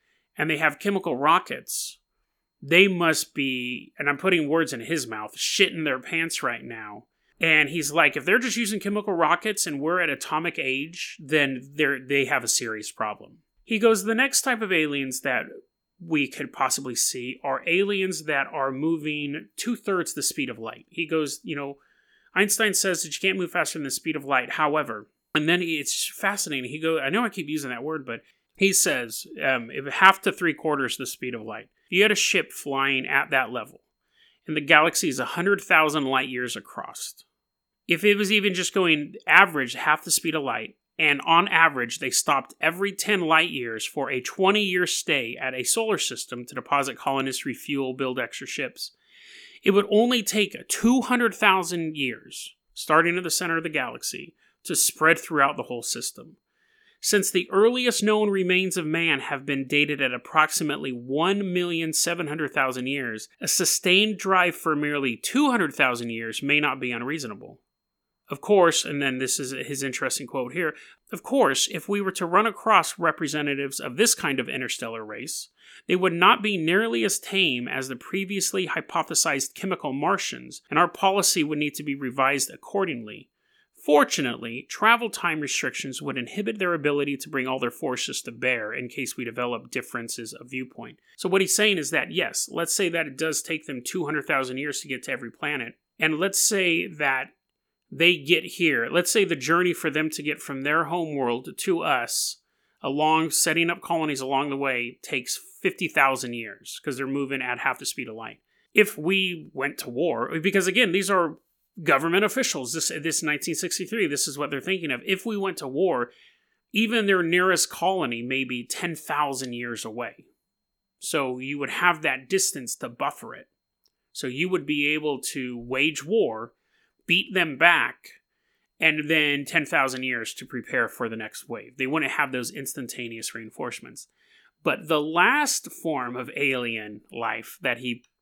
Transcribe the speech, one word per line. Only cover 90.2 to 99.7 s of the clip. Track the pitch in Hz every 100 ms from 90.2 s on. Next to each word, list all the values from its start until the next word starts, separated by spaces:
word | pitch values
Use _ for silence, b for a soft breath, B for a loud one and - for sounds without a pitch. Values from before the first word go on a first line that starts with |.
| 110
of | - 120
viewpoint." | 131 123 - 120 - b b
So | 185
what | 190
he's | 190
saying | - 214 185
is | 139
that, | 151 -
yes, | 165 - - -
let's | 156 165
say | - 180
that | 165 156
it | 135
does | 160 147
take | - 160 -
them | 131
two | - 190 147
hundred | 151
thousand | 147 143 131 127
years | 147 143
to | 143
get | 127
to | -
every | 127 120
planet, | - 147 147 117 - _ -
and | 156 156
let's | 190 196
say | - 202 180 165 190
that | 156 143 131 139 _ _ _ _ _ -
they | 135 175 165
get | 139 165
here. | 170 - 170 127 117
Let's | 165 175
say | 226
the | 185 160
journey | 127 170 180